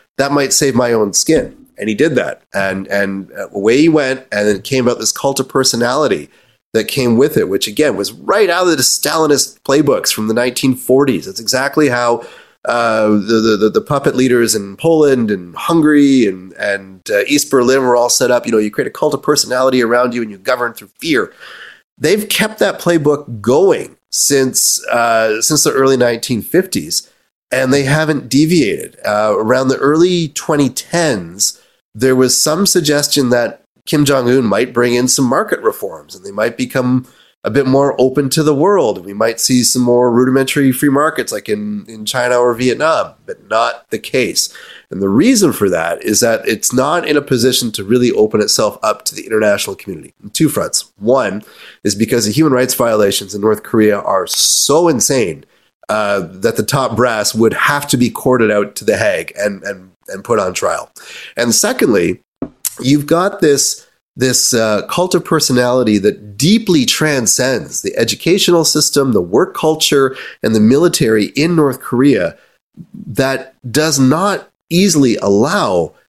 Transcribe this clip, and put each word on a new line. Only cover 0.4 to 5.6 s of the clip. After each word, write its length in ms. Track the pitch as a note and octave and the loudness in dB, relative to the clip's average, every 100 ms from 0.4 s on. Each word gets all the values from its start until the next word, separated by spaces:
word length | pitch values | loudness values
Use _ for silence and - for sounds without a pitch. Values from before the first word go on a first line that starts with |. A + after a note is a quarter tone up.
| C3+ | 0
save 220 | - C#3+ A#2+ | 0 0 2
my 180 | A#2+ | 2
own 200 | A#2 G#2 | 2 0
skin. 540 | - - D#3+ - - - - | 0 2 0 0 -12 -20 -10
And 120 | G#2 | -6
he 40 | |
did 220 | G#2 D#3+ B2 | 0 0 0
that. 260 | C#2+ - _ | -4 -10 _
And, 340 | G2 G2 F#2+ F#2+ | -6 -4 -4 -4
and, 420 | G2+ G2+ G2 F#2+ | -4 -4 -6 -12
uh, 160 | G2 G2 | -14 -12
away 320 | G2+ G#2 C3 | -2 2 4
he 80 | E3 | 4
went, 360 | D#3 C3+ C3 - | 4 0 -4 -6
and 160 | G#2 G#2 | -2 0
then 140 | G2 | -2
came 260 | - C3 A#2+ | -2 0 0
about 100 | A#2+ | 0
this 140 | A2 | -4
cult 300 | - C#3 C3+ | -4 -2 -2
of 80 | B2+ | -2
personality 800 | C3 | 0